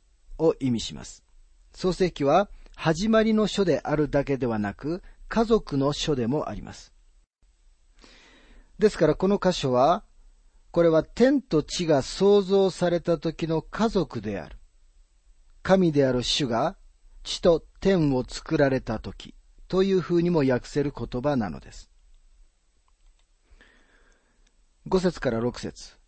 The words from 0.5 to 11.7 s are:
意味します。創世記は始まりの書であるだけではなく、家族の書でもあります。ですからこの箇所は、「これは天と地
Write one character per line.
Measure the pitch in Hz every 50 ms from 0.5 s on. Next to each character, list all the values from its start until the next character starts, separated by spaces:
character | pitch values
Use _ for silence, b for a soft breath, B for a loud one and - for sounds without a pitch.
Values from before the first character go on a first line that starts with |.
| - -
意 | 135 131
味 | 120 110
し | - - 78
ま | 65 -
す。 | - - - _ _ _ - - _ _ _ _ _ _
創 | - - 185 175
世 | - 190 175
記 | - - 147
は | 135 147 180 208 - b b b b b
始 | - - 156 165 156 196 226
ま | 220 220 220
り | 226 220
の | 214 214 190
書 | - - 196
で | 180 147 - -
あ | - 147
る | 151 151 135
だ | 120 143 139
け | 139 139 127
で | 131
は | 120 113 107
な | 104 101 101
く、 | - - 143 165 180 b b b b b -
家 | - 214 233
族 | 214 233 208 - - 143 139
の | 135 143 143
書 | - - - 151
で | 127 117 110
も | 135 151 - -
あ | -
り | 95
ま | - - -
す。 | - - - _ _ _ _ _ _ _ _ _ _ _ _ _ _ _ _ _ _ _ _ _ b b b b b b b b b b b b b b b b -
で | - 208
す | - -
か | 170 151
ら | 147
こ | - - 190
の | 202 190
箇 | - 185 175
所 | - - 135
は、 | 127 123 127 151 175 208 - - _ - - - - _ _ _ _ - _ _
「こ | - 170 170
れ | 170
は | 160 160 151
天 | - - - 226 269 294 277
と | - _ - 151 143
地 | -